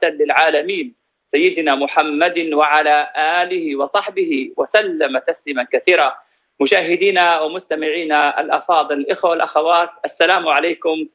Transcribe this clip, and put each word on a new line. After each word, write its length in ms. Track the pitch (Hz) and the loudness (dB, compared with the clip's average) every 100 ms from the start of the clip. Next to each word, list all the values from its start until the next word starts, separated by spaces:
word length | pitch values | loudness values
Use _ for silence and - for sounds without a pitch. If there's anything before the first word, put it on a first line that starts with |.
للعالمين 920 | 165 147 147 135 160 151 170 190 127 - _ _ _ | -2 0 0 2 2 2 -2 -6 -8 -12 _ _ _
سيدنا 440 | 147 185 170 156 139 | 0 0 0 0 0
محمد 760 | 139 156 151 147 175 170 165 | 0 0 0 2 0 0 -2
وعلى 560 | 147 151 151 151 147 147 147 | 2 4 4 4 2 0 -2
آله 580 | 156 175 180 180 160 139 | 0 0 0 -2 -4 -4
وصحبه 760 | 143 202 202 190 170 139 131 - | -2 -2 -2 -4 -2 -2 -4 -4
وسلم 600 | 139 214 202 160 143 131 - | -2 -2 -2 -2 -2 -2 -4
تسليما 400 | 170 - 131 - | -6 -6 -6 -2
كثيرا. 440 | 127 - 175 139 - _ _ _ - | -2 2 2 2 -2 _ _ _ -4
مشاهدينا 800 | 139 190 160 175 196 190 175 165 | 0 0 0 0 0 2 2 2
ومستمعينا 1000 | 156 175 - 156 156 165 156 147 147 - | -2 -6 -6 -4 -4 -4 -2 0 0 0
الأفاضل، 560 | 151 147 - 165 143 143 | -2 -2 0 0 0 -2
الإخوة 340 | 143 185 180 | -2 0 0
والأخوات، 580 | 170 - 151 156 170 170 - - | 0 0 0 2 2 0 -6 -6
السلام 420 | - 170 185 160 | 0 2 2 2
عليكم 580 | 143 165 160 170 160 151 | 2 0 -2 -2 -4 -6